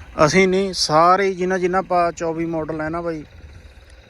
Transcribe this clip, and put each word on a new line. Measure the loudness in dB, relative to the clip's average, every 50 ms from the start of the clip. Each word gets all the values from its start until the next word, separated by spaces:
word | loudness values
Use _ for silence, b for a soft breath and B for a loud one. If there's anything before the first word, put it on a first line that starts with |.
| B B 0 2 2
ਅਸੀਂ | 4 4 4 4
ਨਹੀਂ, | 4 2 0 -2 -2 -4
ਸਾਰੇ | -4 -2 2 4 4 6 6 4 4 2
ਹੀ | -2 -2
ਜਿਨ੍ਹਾਂ, | -2 -2 -2 -2 -2
ਜਿਨ੍ਹਾਂ | -2 0 0 -2 -2
ਪਾ | 0 0 0 0 0
ਚੌਵੀ | -2 -4 -6 -6 -4 -4 -4
ਮਾਡਲ | -4 -4 -6 -6 -6 -6 -6
ਹੈ | -6 -6
ਨਾ | -6 -6
ਬਾਈ, | -6 -6 -8 -8 -12 -16 -20 -20 -20 -20 -20 -20 -20 -20 -20 -20 -20 -20 -20 -20 -20